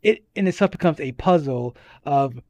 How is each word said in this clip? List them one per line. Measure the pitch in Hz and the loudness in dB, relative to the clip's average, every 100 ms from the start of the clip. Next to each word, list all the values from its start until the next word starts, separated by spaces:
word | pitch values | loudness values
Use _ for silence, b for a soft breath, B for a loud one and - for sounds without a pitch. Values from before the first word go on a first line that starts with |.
it | 208 220 _ - | 2 0 _ -2
in | 190 | -2
itself | 175 190 | 2 -2
becomes | - 175 156 | 2 -2 0
a | 135 | -8
puzzle | 127 185 180 139 123 123 - b b | -2 2 2 2 -4 -6 -10 b b
of | 151 143 139 123 | -2 0 0 -6